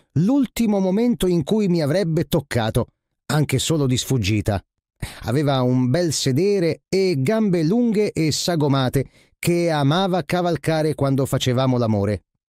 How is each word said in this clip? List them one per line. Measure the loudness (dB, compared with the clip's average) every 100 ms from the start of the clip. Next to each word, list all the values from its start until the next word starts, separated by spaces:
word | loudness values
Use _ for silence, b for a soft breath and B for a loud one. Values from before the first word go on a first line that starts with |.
| b
l'ultimo | -2 2 2 0 0 0 2
momento | 0 2 0 0 0
in | 0 0
cui | 0 2
mi | 0
avrebbe | 0 0 0 -2 0
toccato, | -2 -2 -2 0 0 -4 _ _ _ -4
anche | 0 0 0
solo | 0 0 0
di | 0
sfuggita. | 0 -2 0 0 0 -4 -6 _ _ _ B B
Aveva | -4 -2 0 0
un | 2 2 2
bel | 0 0
sedere | -2 -2 0 0 0 0 -2 _
e | -2 0 0
gambe | 0 0 0 0
lunghe | 2 2 2 0 -2
e | 0 -2
sagomate | -2 -2 0 0 0 0 -2 -4 b b b
che | -2 0 0
amava | 0 2 0 0 -2
cavalcare | -2 -2 -2 -2 -2 0 0 -2
quando | 0 0 0
facevamo | -2 0 0 2 2
l'amore. | 2 0 0 -4 -8 _